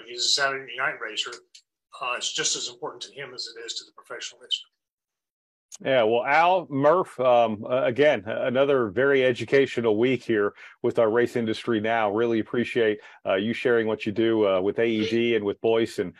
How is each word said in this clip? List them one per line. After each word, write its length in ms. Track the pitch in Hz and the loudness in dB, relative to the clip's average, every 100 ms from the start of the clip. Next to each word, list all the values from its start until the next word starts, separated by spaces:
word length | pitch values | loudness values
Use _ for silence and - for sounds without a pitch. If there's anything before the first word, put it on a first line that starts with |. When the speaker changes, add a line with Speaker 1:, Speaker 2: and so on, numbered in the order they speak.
Speaker 1:
If 60 | 110 | -12
he's 180 | 120 123 | -4 -2
a 20 | |
Saturday 480 | 139 139 135 127 123 | 0 0 -4 -8 -6
night 240 | 147 127 | -6 -6
racer, 300 | 110 104 123 - - - _ _ _ - | -8 -8 -8 -12 -20 -20 _ _ _ -10
uh, 120 | 123 120 | -8 -6
it's 120 | - | -6
just 260 | 156 151 143 | -4 -4 -4
as 120 | 123 | -8
important 340 | 120 143 120 | -10 -12 -12
to 80 | 104 | -16
him 180 | 127 131 | -16 -14
as 160 | 120 117 113 | -12 -14 -12
it 80 | |
is 80 | 113 | -12
to 100 | - 107 | -12 -16
the 60 | - | -20
professional 460 | - 117 - - | -18 -14 -14 -16
racer. 240 | - - - _ _ _ _ _ _ _ _ _ _ - | -8 -8 -8 _ _ _ _ _ _ _ _ _ _ -8
Speaker 2:
Yeah, 200 | 135 131 | 0 2
well, 200 | 110 120 131 | 2 2 2
Al, 400 | 151 175 185 135 | 4 4 2 -2
Murph, 500 | 139 147 180 165 - | 2 4 2 0 0
um, 460 | 127 120 113 104 | 4 4 4 -2
uh, 200 | 120 127 | -4 -2
again, 400 | 135 120 151 120 113 | 0 2 4 2 -2
a-, 180 | 117 | -4
another 440 | 127 127 143 135 110 | -2 0 2 2 0
very 360 | 92 139 139 | 0 2 4
educational 720 | 127 113 113 139 131 123 117 107 | 2 0 2 2 2 0 0 2
week 260 | 131 127 | 2 0
here 300 | - 107 101 - - - | 0 0 0 -4 -16 -6
with 160 | 120 120 | -2 2
our 120 | 113 | 2
Race 240 | 117 117 | 2 0
Industry 460 | 120 110 107 - 110 | 0 -4 -4 -2 0
Now. 300 | 110 113 104 | 0 0 0
Really 300 | 104 117 113 | 0 0 0
appreciate, 580 | 104 123 113 123 110 104 - - 98 | -2 -2 -2 2 2 0 -6 -8 -2
uh, 100 | 95 | 0
you 180 | 110 | 0
sharing 320 | 113 123 117 110 | -2 2 2 2
what 180 | 107 | -2
you 80 | 110 | -2
do, 340 | 101 113 110 101 | 0 2 2 2
uh, 140 | 92 | 2
with 180 | 101 107 | 0 0
A 60 | |
E 240 | 117 110 107 | 0 0 0
D 260 | 117 117 | 0 2
and 80 | 113 | 0
with 160 | 101 98 | -2 -2
Boyce 360 | 113 113 113 - | 0 2 0 -4
and 140 | 90 | -6